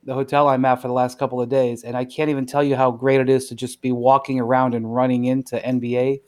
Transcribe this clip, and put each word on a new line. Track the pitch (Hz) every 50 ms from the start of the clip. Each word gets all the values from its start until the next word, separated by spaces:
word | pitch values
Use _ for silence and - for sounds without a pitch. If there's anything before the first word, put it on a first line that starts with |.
| _
the | 135 131
hotel | 131 135 135 143 143 147
I'm | 143 135 127 131
at | 131 127 123 131
for | 123
the | 123
last | 127 127 123 127 -
couple | 143 123 127 127
of | 123 117
days. | 135 135 127 120 120 113 -
And | 117 123
I | 123 127
can't | 127 - - 156 151
even | 147 135 131
tell | 127 - 143 147
you | 143 135
how | 127 131 127
great | 120 117 127 135 135 135 131
it | 127
is | 131 127 131 -
to | 120
just | 113 127 123 - -
be | - 127 123
walking | 120 120 131 135 135 - - 131 131
around | 120 117 131 127 131 127 120
and | 117 113 113 117
running | 123 127 127 127 123 123
into | 127 131 135 127 - 123 113 -
N | 123 127 123
B | 120 120 123
A | 123 127 135 139 135 -